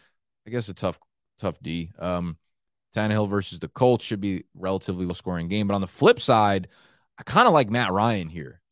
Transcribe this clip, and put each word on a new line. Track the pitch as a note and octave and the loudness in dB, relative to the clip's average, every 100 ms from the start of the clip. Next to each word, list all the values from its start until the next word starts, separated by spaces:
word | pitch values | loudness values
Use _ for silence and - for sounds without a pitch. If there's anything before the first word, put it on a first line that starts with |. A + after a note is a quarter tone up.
| _ _ _ _ - | _ _ _ _ -10
I | |
guess | A#2+ G#2 | -8 -8
a | |
tough, | F2+ F#2 E2 _ _ _ _ | -6 -6 -6 _ _ _ _
tough | G2 D#2 | -8 -6
D. | - E2+ E2+ - | -6 -6 -8 -8
Um, | F2+ F2+ F2 D#2+ _ _ _ _ _ | -6 -4 -4 -8 _ _ _ _ _
Tannehill | A2 G#2+ G#2+ G#2 | -4 -2 0 0
versus | G2+ F#2 E2+ | -2 -4 -8
the | E2 | -12
Colts | - B2+ A#2+ | 2 2 2
should | - G#2 | 0 -6
be | G2+ F#2 - | -4 -6 -8
relatively | - F#2 F#2+ - F2+ | -8 -4 -4 -4 -4
low-scoring | F2+ F2 - F2 E2+ | -6 -6 -6 -6 -4
game. | G#2 G#2 | -2 0
But | |
on | G2+ | -2
the | F#2+ | -4
flip | - E3+ A#3+ | 2 4 4
side, | - A2+ G#2 G2 F2+ _ _ _ _ - | 4 4 4 2 -4 _ _ _ _ -18
I | |
kinda | - E3 B3 | 0 4 6
like | D#3+ A2 | 6 4
Matt | A#2+ G#2+ | 0 0
Ryan | F#2+ A2+ G#2+ D#2+ | 2 2 0 -4
here. | E2+ C2 - _ | -10 -14 -16 _